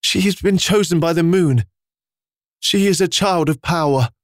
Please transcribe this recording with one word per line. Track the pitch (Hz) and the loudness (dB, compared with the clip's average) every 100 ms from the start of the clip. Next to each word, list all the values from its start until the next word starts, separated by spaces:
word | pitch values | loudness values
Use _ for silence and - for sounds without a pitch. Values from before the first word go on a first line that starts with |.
She | - - | -4 -2
has | 190 190 | -2 0
been | 190 190 | 0 0
chosen | - 208 190 170 | 0 0 2 0
by | 165 | 0
the | 165 | 0
moon. | 170 190 165 123 101 _ _ _ _ _ _ _ _ _ | 2 2 2 0 -2 _ _ _ _ _ _ _ _ _
She | - 202 202 | -4 0 0
is | 175 | 2
a | 185 | 0
child | - 196 180 151 | 0 0 0 0
of | 151 | -2
power. | - 170 151 139 120 _ | -2 -2 0 0 -2 _